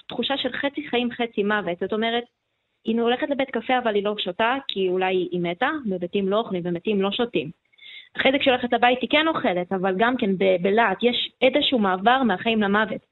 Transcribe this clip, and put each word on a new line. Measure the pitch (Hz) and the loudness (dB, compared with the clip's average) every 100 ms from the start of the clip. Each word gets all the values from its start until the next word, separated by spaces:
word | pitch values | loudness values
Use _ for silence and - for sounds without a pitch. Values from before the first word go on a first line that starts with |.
| - | -10
תחושה | - 233 277 | -6 -4 -4
של | 254 | -4
חצי | - 277 285 294 | -4 -4 -4 -4
חיים, | 240 240 | -2 -2
חצי | 240 226 220 | -4 -4 -2
מוות. | 202 214 180 175 | 0 0 -2 -4
זאת | 190 | -4
אומרת, | 220 226 233 240 _ _ _ _ _ 226 | -2 -2 -2 -6 _ _ _ _ _ -4
היא | 226 | 0
הולכת | 233 254 302 | 0 0 0
לבית | 269 262 | -2 -2
קפה, | 240 233 254 | -4 0 0
אבל | 233 202 | 2 0
היא | |
לא | 202 208 | 0 -2
שותה, | 190 175 226 269 269 | -4 -2 0 0 -4
כי | 196 185 | -2 0
אולי | 185 185 185 175 | 2 0 0 0
היא | 180 | -2
מתה, | 175 175 262 311 226 | -2 -2 -2 -2 -4
ומתים | 185 175 202 190 | -4 -4 -2 0
לא | 208 | 0
אוכלים | 233 180 175 | -2 -4 -4
ומתים | 170 220 202 | -4 -2 0
לא | 196 | 0
שותים. | 202 240 170 147 - _ _ - - - - | 0 -2 -2 -6 -10 _ _ -20 -20 -10 -2
אחרי | 269 | 2
זה, | 277 | 2
כשהיא | 269 | 2
הולכת | 247 240 | 2 0
לבית, | 254 247 254 | 2 2 2
היא | 233 | 0
כן | 294 320 | 2 2
אוכלת, | 311 240 180 180 | 0 0 -2 -2
אבל | 190 190 185 | -2 0 2
גם | 226 254 | 2 2
כן | 202 185 | 0 2
ב-, | 190 185 | 2 2
בלהט, | 196 214 220 190 | 2 2 2 2
יש | 233 240 - - | 0 0 -4 0
איזשהו | 254 285 - 247 | 2 2 2 2
מעבר | 196 185 208 262 | 2 2 2 4
מהחיים | 233 180 233 226 | 2 0 0 2
למוות. | 196 208 208 - - | 2 2 0 -4 -12